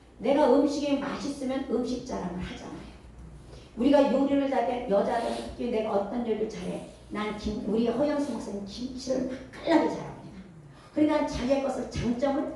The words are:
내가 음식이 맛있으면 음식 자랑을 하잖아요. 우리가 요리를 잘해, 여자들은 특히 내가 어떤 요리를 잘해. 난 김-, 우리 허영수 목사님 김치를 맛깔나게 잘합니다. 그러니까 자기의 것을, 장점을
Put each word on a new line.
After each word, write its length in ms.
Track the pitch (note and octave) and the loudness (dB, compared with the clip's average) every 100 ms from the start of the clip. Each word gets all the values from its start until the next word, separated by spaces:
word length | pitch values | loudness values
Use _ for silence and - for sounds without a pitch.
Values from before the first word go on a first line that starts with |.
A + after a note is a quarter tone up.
| - - | -20 -4
내가 340 | A#3+ C#4+ C4+ | 2 6 6
음식이 460 | C#4 D4 D4 C#4+ C4+ | 6 6 2 0 0
맛있으면 680 | - G3 C#4 - B3+ C4+ - | 0 -4 -6 -4 -4 -2 0
음식 360 | A#3 B3 B3 - | 0 0 -4 -4
자랑을 320 | G3 F3+ F3 | -6 -6 -6
하잖아요. 480 | F#3 - - - - - - - - - - - - - | -8 -10 -12 -12 -14 -16 -18 -18 -18 -18 -18 -18 -12 0
우리가 360 | C4+ C#4+ - | 6 8 8
요리를 380 | C4+ C4+ C#4 C4+ | 4 4 4 2
잘해, 380 | B3 A#3+ A#3+ - | 2 0 -2 2
여자들은 460 | - A#3+ A#3 A#3 A3+ | 2 2 0 -2 -4
특히 340 | A#3 - A#3+ | -6 -6 -2
내가 220 | G#3+ G#3+ | 0 0
어떤 340 | G3+ G3 B3 A3+ | 0 0 -2 -2
요리를 220 | G3+ - | -2 -2
잘해. 400 | F3 F3+ - - - - | -4 -8 -8 -10 -16 -10
난 260 | G3+ G#3+ - | -6 -4 -4
김-, 260 | G#3+ G#3+ - | -4 -4 0
우리 180 | A3 A#3 | 2 2
허영수 440 | A#3+ D4 D4 C#4+ | 2 2 0 -2
목사님 320 | A3+ G#3+ G3+ G3 | -4 -6 -8 -8
김치를 640 | A#3 B3+ B3+ B3+ C4 B3+ - - | -8 -8 -8 -4 -2 -2 -6 -12
맛깔나게 360 | - - D#4+ - | -8 2 4 4
잘합니다. 480 | - - - - - - - - - - | -2 -8 -12 -16 -16 -18 -20 -20 -20 -6
그러니까 320 | D4 D4+ D4+ C4+ | 2 4 4 0
자기의 360 | - B3 C4+ | -2 0 2
것을, 280 | B3+ B3 A3+ | 2 -2 -4
장점을 520 | - A3 A#3+ C4+ C#4 - | -2 -2 0 2 0 -2